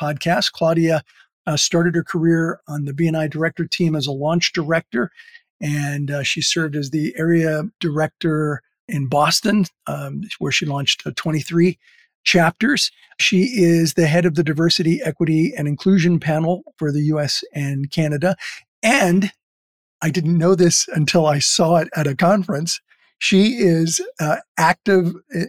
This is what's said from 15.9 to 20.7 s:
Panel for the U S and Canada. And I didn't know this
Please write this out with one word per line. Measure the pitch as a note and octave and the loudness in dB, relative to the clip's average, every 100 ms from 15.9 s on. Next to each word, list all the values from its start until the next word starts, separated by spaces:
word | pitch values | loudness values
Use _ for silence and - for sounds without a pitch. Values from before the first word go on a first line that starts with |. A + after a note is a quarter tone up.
| G3 E3+ E3+ | 2 4 2
Panel | D#3 D#3 E3 F#3 - - | 0 0 0 -2 -6 -8
for | D3+ | -4
the | D3 | -2
U | D3+ D#3 | 0 0
S | C#3+ - - | -2 -4 -8
and | D3 C#3 C#3 C#3+ | -8 -6 -4 -4
Canada. | - D3+ D3 F3 F#3 - - _ _ | -2 -2 0 -2 -2 -8 -16 _ _
And | A3 C4+ F3+ F3+ G3 - _ _ _ _ _ - | 0 2 4 2 0 -6 _ _ _ _ _ -6
I | D#3+ | -4
didn't | F3+ D#3 E3+ | -2 0 2
know | E3+ | 4
this | F#3 F3 | 4 4